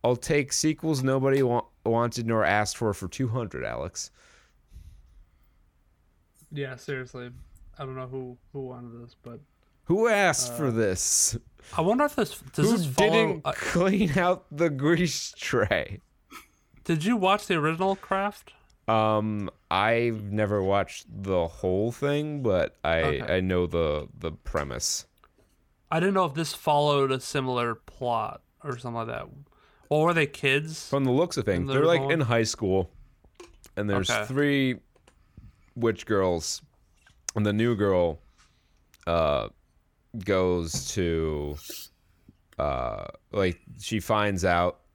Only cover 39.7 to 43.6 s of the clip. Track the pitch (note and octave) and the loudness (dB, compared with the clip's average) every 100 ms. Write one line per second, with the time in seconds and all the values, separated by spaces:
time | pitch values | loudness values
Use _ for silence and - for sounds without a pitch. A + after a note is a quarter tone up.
39.7 | _ _ _ _ A#2 F#2+ F#2+ F#2 F2 E2 | _ _ _ _ -10 0 2 2 0 -2
40.7 | - - - F2 E2 D#2+ D2+ D2 D2 - | -6 -6 -2 0 0 -2 -4 -6 -10 -12
41.7 | - - _ _ _ - _ _ - C#2+ | -16 -16 _ _ _ -20 _ _ -6 -4
42.7 | C2 B1 G#1 G1+ - _ G#2 F#2+ E2+ | -2 -4 -6 -12 -18 _ -2 -2 -2